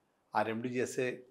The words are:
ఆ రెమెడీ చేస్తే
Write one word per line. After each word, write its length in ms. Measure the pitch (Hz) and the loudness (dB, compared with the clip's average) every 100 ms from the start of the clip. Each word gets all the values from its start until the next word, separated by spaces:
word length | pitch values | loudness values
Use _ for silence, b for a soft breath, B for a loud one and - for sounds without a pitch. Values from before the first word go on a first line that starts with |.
| _ _ _ 107 | _ _ _ 0
ఆ 60 | |
రెమెడీ 280 | 107 113 123 | 2 0 -2
చేస్తే 520 | 123 113 - 127 120 - | 0 0 0 0 -2 -10